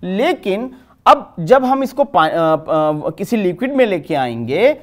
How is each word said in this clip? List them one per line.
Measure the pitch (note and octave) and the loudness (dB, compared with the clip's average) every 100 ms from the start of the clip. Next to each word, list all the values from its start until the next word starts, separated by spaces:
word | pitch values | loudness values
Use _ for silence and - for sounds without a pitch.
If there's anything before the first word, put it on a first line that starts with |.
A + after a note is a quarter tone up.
लेकिन | F3+ F#3+ C#4+ F4+ - F#3+ C4 - _ _ - | -6 -2 -2 -2 -4 -6 -6 -14 _ _ 4
अब | - - - | 4 2 -10
जब | D#3+ B3+ | 4 4
हम | B3+ C4+ | 4 -2
इसको | C4 - | -2 -2
पा-, | C#4+ F3+ D#3 | -2 2 2
अ, | E3 D#3+ D#3 | 2 0 0
अ, | D3+ D#3 D#3 D3+ D3+ | 0 -2 0 -2 -6
किसी | D3+ G3 A#3 | -8 -4 -2
लिक्विड | F#3+ F3 B3+ | -2 -2 -4
में | C#4 A#3+ | 0 0
लेके | F3+ - | 0 -4
आएंगे | D3+ B2+ A#2 A#2 C#3+ A#3+ D4+ | -4 -4 -6 -6 2 2 0